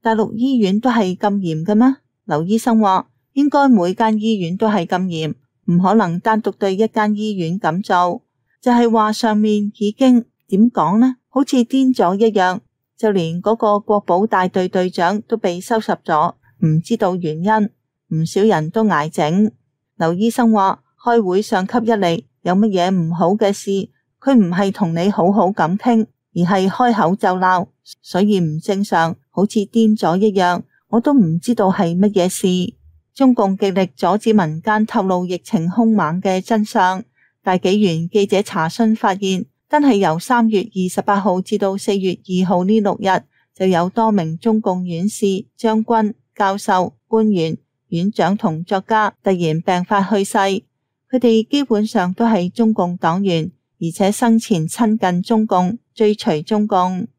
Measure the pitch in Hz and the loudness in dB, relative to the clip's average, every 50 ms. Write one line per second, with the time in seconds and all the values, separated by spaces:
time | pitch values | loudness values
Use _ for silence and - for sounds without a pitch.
0 | _ 233 226 214 208 - - 214 240 269 269 240 208 180 190 214 - 254 226 233 | _ 0 0 2 0 -2 -2 -2 -2 0 2 2 2 2 0 0 0 2 2 2
1 | 202 185 180 - - 208 202 202 190 165 160 156 165 202 208 214 240 269 269 _ | 0 0 -2 -2 -2 0 0 0 -2 -4 -4 -4 -2 0 2 4 4 4 2 _
2 | _ _ _ _ _ - 156 151 165 180 214 226 - 254 226 220 214 196 185 190 | _ _ _ _ _ -4 -2 -2 0 0 -2 0 0 0 2 2 2 2 2 0
3 | - _ _ _ _ _ _ 269 285 285 - 285 277 277 247 196 254 269 262 - | -2 _ _ _ _ _ _ 0 0 2 2 4 4 4 4 4 2 0 0 0
4 | 233 220 220 214 208 226 220 196 175 165 180 202 226 214 208 196 170 - 190 180 | 0 0 0 0 0 -2 -2 -2 -4 -6 -4 -2 0 0 0 0 -2 -2 -2 -4
5 | 185 185 170 160 160 151 - _ _ _ _ _ _ - 170 175 185 185 208 226 | -2 -4 -4 -4 -6 -6 -8 _ _ _ _ _ _ 0 0 2 2 4 2 2
6 | 202 175 165 180 _ 220 220 214 - 202 190 _ 208 196 190 185 220 220 _ 220 | 2 0 -2 -2 _ 0 0 0 0 -4 -4 _ -2 -2 0 0 -2 0 _ 0
7 | 214 214 214 208 214 214 208 190 165 160 175 202 - 160 160 185 214 - 196 180 | 0 0 0 -2 -4 -4 -4 -4 -4 -4 -4 -2 -2 -2 -2 -2 -2 0 0 2
8 | 180 175 - - _ _ _ _ _ _ _ _ - 247 240 240 240 233 220 226 | 2 0 -2 -6 _ _ _ _ _ _ _ _ 0 2 4 4 4 4 4 2
9 | 214 214 220 - - 220 214 208 214 214 214 208 208 202 - _ 208 208 214 - | 2 0 0 -2 0 0 2 2 2 0 0 0 -2 -4 -6 _ -4 -4 0 2
10 | 262 262 247 233 233 _ _ _ _ _ 190 185 220 240 _ 190 156 160 190 220 | 4 4 4 4 2 _ _ _ _ _ 2 2 2 2 _ 0 0 2 2 2
11 | 247 262 254 _ _ _ _ 262 277 - - 254 233 _ - 269 262 262 254 - | 2 2 0 _ _ _ _ -2 -2 0 0 0 0 _ 0 2 2 2 2 2
12 | 247 175 190 202 226 226 202 202 185 180 185 - _ _ _ _ _ _ _ _ | 2 0 2 2 0 2 2 2 0 0 -2 -4 _ _ _ _ _ _ _ _
13 | 226 214 202 190 165 160 165 175 - 208 226 226 226 208 208 202 - - 208 208 | -2 0 0 0 -2 -2 -6 -4 -2 -2 -2 0 0 0 0 0 0 -2 -2 -2
14 | - - 175 180 208 226 - 190 185 185 - 196 180 185 - 190 180 185 - - | 0 0 0 0 0 0 0 -2 -2 0 -2 -2 -4 -2 -2 -2 -2 -2 -2 -2
15 | 170 175 208 208 - _ 233 220 - 185 175 180 185 - 233 220 214 - 185 - | -2 -2 -2 -4 -4 _ -6 -4 -2 -4 -4 -4 -4 -4 -4 -2 -2 -4 -6 -6
16 | _ - 165 151 160 175 - _ _ _ _ _ - 156 156 160 - - 233 220 | _ -2 0 0 0 -2 -4 _ _ _ _ _ -2 0 0 -2 -2 -2 -2 -2
17 | 214 185 185 180 175 156 156 160 175 208 220 220 208 214 _ _ _ _ _ _ | 0 -2 -2 -4 -6 -6 -6 -4 -2 0 2 2 0 -2 _ _ _ _ _ _
18 | _ _ 160 160 160 170 - 202 202 220 190 156 156 165 - 220 220 208 170 147 | _ _ -4 -4 -4 -2 0 2 2 4 2 2 -2 -2 -2 -2 0 2 0 0
19 | 151 160 - - 160 147 170 196 214 208 - _ _ _ _ _ _ _ _ - | -2 -4 -2 -2 -2 0 2 0 0 0 -2 _ _ _ _ _ _ _ _ -4
20 | 170 160 175 180 214 233 - - 240 226 220 208 190 190 - - _ _ _ _ | -2 -2 0 0 -2 -2 0 0 0 2 2 2 2 0 -2 -4 _ _ _ _
21 | - 240 233 233 208 180 180 196 208 - 226 185 185 202 - 240 226 214 226 208 | -2 0 2 2 2 0 -2 -2 -2 -2 -2 -2 -2 -2 -4 -2 0 0 0 0
22 | 190 175 165 - - _ _ _ _ 175 180 196 220 220 190 180 175 185 196 180 | 0 -2 -2 -4 -6 _ _ _ _ -2 0 2 2 2 0 0 0 0 0 -2
23 | 165 160 170 165 180 170 196 220 220 196 202 - - 196 196 196 - - _ _ | -2 -4 -2 0 0 0 2 2 0 0 0 -2 -6 -4 -4 -4 -6 -8 _ _
24 | _ _ _ _ - 269 277 240 196 170 175 180 202 196 196 - 208 165 165 165 | _ _ _ _ 0 2 4 4 4 2 0 0 0 -2 -2 -2 -4 -2 -2 0
25 | 175 208 202 - 170 185 196 220 180 185 208 - 170 156 185 214 - 254 233 220 | 0 0 0 2 0 2 2 2 2 0 2 0 0 0 0 -2 0 0 2 2
26 | 214 - _ _ _ _ _ 170 175 170 208 190 185 190 - - 254 240 226 202 | 0 -2 _ _ _ _ _ -2 0 0 2 0 0 0 0 0 0 2 2 2
27 | 180 165 190 - - 190 185 185 185 185 185 175 - - _ _ _ - - _ | 2 0 0 0 0 -2 0 2 2 2 2 0 -2 -6 _ _ _ -20 -20 _
28 | _ - - 175 202 208 208 185 170 156 151 160 - - 196 196 202 - 202 170 | _ -6 -2 0 2 2 2 0 0 -2 -4 -6 -4 -4 -4 -4 -2 0 0 0
29 | 165 165 165 _ _ _ _ - 196 214 - 226 196 - - 226 226 214 214 220 | 0 0 -4 _ _ _ _ -2 -2 0 0 -4 -4 0 0 2 2 2 2 0
30 | - 165 170 190 208 214 190 196 180 175 175 - - _ _ _ _ _ - 233 | 0 0 0 2 0 0 2 2 2 2 0 -2 -6 _ _ _ _ _ -2 0
31 | - 302 285 277 196 160 160 170 - - 240 - 202 185 185 - 196 170 170 180 | 2 2 4 4 2 2 0 -2 -2 -2 0 0 2 0 2 0 0 -2 0 0
32 | 202 208 202 196 175 185 - - - 185 180 185 180 - _ _ _ - _ _ | 0 2 2 0 0 0 -2 -2 -2 0 0 0 -4 -6 _ _ _ -20 _ _
33 | _ _ _ - 269 262 247 240 208 196 190 196 214 196 180 196 190 180 _ - | _ _ _ 0 2 2 4 2 0 0 0 -2 -2 0 0 0 -2 -2 _ -2
34 | - 170 190 214 - 226 214 208 175 156 156 160 - 220 214 214 220 - - 226 | 0 0 0 0 0 2 2 2 2 0 -4 -6 -2 -2 0 0 0 0 -2 -2
35 | 190 190 185 180 180 175 185 175 _ - - 180 165 175 180 233 233 226 220 202 | 0 0 0 -2 -2 -4 -6 -8 _ -4 -4 -2 -2 -2 0 0 2 2 2 2
36 | 165 151 165 185 - 196 185 185 185 - 240 214 208 - - 220 185 185 185 190 | 0 0 -2 -2 -2 -2 -2 -2 -2 -2 -2 -2 -2 0 0 0 2 2 0 -4
37 | - _ _ _ _ _ _ _ _ 190 185 180 - 180 196 208 214 185 165 160 | -10 _ _ _ _ _ _ _ _ -2 -2 0 0 0 2 2 2 0 0 -2
38 | 165 175 - 208 202 202 202 185 214 - - 180 160 165 - - 233 220 220 - | -6 -2 0 0 0 2 0 -2 -2 -2 -4 -4 -4 -4 -2 0 0 0 0 0
39 | - 208 185 196 202 190 190 180 - _ _ _ _ _ 302 302 294 277 220 202 | 0 -2 -2 -2 -2 -4 -4 -4 -6 _ _ _ _ _ 0 2 4 4 4 4
40 | 196 160 156 170 - - 254 240 226 226 214 185 - - _ 185 185 180 - 202 | 2 0 0 -2 -2 0 0 2 2 2 2 0 -2 -2 _ -4 -4 -2 -4 -4
41 | 180 - 202 202 185 214 180 185 185 - 214 208 208 190 196 202 - - 196 202 | 0 0 0 2 2 0 -2 -2 -2 -4 -4 -2 -2 -2 -2 -4 -4 -2 -2 -2
42 | 190 185 - - _ - 185 180 185 175 202 180 180 190 214 220 202 202 - - | -2 -4 -4 -6 _ -4 -2 -2 0 0 0 0 2 2 0 2 2 0 -4 -2
43 | - 190 185 - - _ _ _ _ _ _ _ 190 190 185 165 175 185 - 233 | 0 0 0 0 -4 _ _ _ _ _ _ _ 0 2 2 2 0 0 0 0
44 | 220 220 214 196 165 160 160 165 - 226 220 220 220 202 185 185 180 180 170 165 | 0 2 2 0 -2 -4 -8 -4 -2 0 0 0 0 -2 -4 -4 -6 -6 -6 -4
45 | 180 214 - - 220 196 190 185 - _ _ - - 226 220 220 220 - 233 220 | -4 -6 -4 -2 -2 -2 -2 -4 -8 _ _ -4 -2 0 0 0 0 0 0 0
46 | 214 208 - _ _ _ _ - 208 190 196 202 - - 196 185 180 - _ _ | 0 -2 -4 _ _ _ _ -2 -2 -2 -2 -4 -2 0 0 0 0 -2 _ _
47 | _ _ 220 220 220 214 202 175 160 160 160 - _ _ _ _ _ _ - 165 | _ _ 0 0 2 2 0 0 -2 -4 -6 -10 _ _ _ _ _ _ -6 -4
48 | 180 202 - - 175 170 202 214 - 180 160 160 175 - 208 190 - - 226 220 | -4 -2 -2 0 0 0 0 0 -2 -4 -4 -4 -4 -4 -4 -4 -2 -2 0 0
49 | 214 202 - _ _ 202 190 175 170 156 156 165 - - 180 180 180 - 214 202 | 0 -2 -4 _ _ -2 0 0 0 -2 -2 -2 0 0 -2 -2 0 0 0 0
50 | 196 185 220 196 202 - - 214 196 196 196 - _ _ _ _ _ _ _ _ | 0 0 0 -2 -2 -2 0 0 0 0 -2 -6 _ _ _ _ _ _ _ _
51 | _ _ - 254 247 233 226 220 220 _ - 285 277 - 226 208 214 220 - 220 | _ _ -4 0 2 4 2 2 0 _ -2 -2 0 0 0 -2 -2 0 0 -2
52 | 180 180 185 - 233 233 220 180 175 180 - - 226 220 220 214 180 175 175 180 | -2 -2 -2 -2 0 0 0 0 -2 -4 -2 0 0 0 0 0 -2 -4 -4 -2
53 | - 165 165 190 202 196 170 165 156 - _ _ _ _ _ _ - 165 165 - | -2 -2 -2 0 -2 -2 -2 -2 -4 -6 _ _ _ _ _ _ -8 -8 -2 0
54 | 196 190 208 - 254 233 226 226 - - 214 165 160 165 - - 240 214 220 220 | 0 0 0 0 2 2 2 2 2 0 -2 -2 -2 -6 -2 -2 0 0 0 0
55 | - 185 175 175 190 - 233 220 220 220 202 180 180 180 220 - _ _ _ - | 0 0 0 -2 -2 0 0 -2 0 0 0 0 0 -2 -4 -8 _ _ _ 0
56 | 220 208 214 - - 226 165 151 160 - 214 208 208 214 208 185 180 185 185 180 | 0 0 0 0 -2 -2 -2 -2 -2 -2 -2 -2 0 0 0 0 0 0 -4 -6
57 | - - _ | -10 -10 _